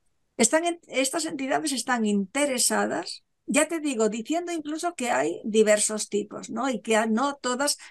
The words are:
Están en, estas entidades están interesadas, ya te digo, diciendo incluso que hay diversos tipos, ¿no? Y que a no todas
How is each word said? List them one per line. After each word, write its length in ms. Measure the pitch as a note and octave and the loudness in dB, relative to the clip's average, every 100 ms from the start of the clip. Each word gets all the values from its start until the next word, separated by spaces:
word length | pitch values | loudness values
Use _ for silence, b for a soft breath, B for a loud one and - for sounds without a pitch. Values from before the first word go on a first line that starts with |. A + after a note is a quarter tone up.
| _ _ _ - | _ _ _ 0
Están 280 | A3+ D#4 E4+ | 2 4 0
en, 140 | E4+ - | -4 -6
estas 380 | B3+ C4+ E4+ D#4 | -2 -2 -2 -4
entidades 460 | D4+ C4 D4 D#4 | -4 -2 -2 0
están 340 | C4 - B3 G#3+ | -4 -2 0 2
interesadas, 1200 | G#3 F#3+ C#4 D4 G#3+ - G#3+ G#3+ - - - _ _ - | 0 0 0 0 2 0 2 0 -2 -6 -12 _ _ -2
ya 220 | C#4+ D#4 | 0 2
te 120 | E4 | 0
digo, 300 | D4 A#3+ A3 | -2 0 0
diciendo 420 | A3+ A3 D#4+ E4+ | 0 -2 -2 -2
incluso 420 | E4+ D4 D#4 F4 E4+ | -6 -6 -4 -4 -4
que 160 | A#3+ | -2
hay 300 | - - - | 0 0 -2
diversos 680 | A#3+ G#3+ G#3+ G#3 G#3+ G#3+ - | 2 4 6 6 2 -2 -4
tipos, 400 | G#3 G#3 E3+ F#3+ | -4 -4 -8 -8
¿no? 200 | A3 C4 | -4 -2
Y 120 | A#3 | -2
que 140 | A3+ A3 | 0 2
a 100 | A#3 | 4
no 300 | A3 C#4+ C4+ | 2 0 -2
todas 420 | B3+ B3 C#4+ D4 B | -4 0 -2 -2 B